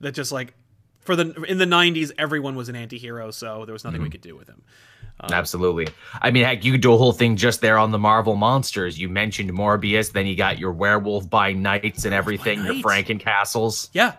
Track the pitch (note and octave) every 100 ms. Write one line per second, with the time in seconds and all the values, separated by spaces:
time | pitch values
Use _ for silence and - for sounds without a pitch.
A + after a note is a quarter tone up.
0 | C#3+ C3+ C3 C3+ B2 _ _ _ _ _
1 | - F3 E3 D#3+ D#3+ F#3 F3+ F3 F3 D#3+
2 | D3+ - D3+ D3+ C#3 C3 A#2+ A#2+ A2+ A#2+
3 | A#2+ A#2 A2+ A2 A#2 A2 A2 A2 - E2
4 | D2+ - E2+ C#2+ - - _ _ _ _
5 | G#2+ - - F2 E2 F2 F2+ E2 D#2+ -
6 | - - B2+ B2 A#2+ A#2+ A2 C3 B2 A#2
7 | B2 A2 A#2+ G#2+ A#2+ A2+ A2 A2 A2 A2
8 | G#2+ A2 A2+ G#2 G#2+ C3+ B2+ - F2+ D#2+
9 | F2+ F#2+ G#2+ - G2 F2+ G#2 G#2 G2+ G#2+
10 | A2 G2+ G2 F#2 G2 E2 F#2 E2+ G2 G#2
11 | G2+ G2+ F#2 A2 G2 F#2+ G2 G2+ G#2 -
12 | G#2+ G2 G2 G2+ A2+ G#2 G2 - A2 G2+
13 | G2 G#2+ A2+ G2+ G2+ A#2 A2 A2 - F3
14 | A#3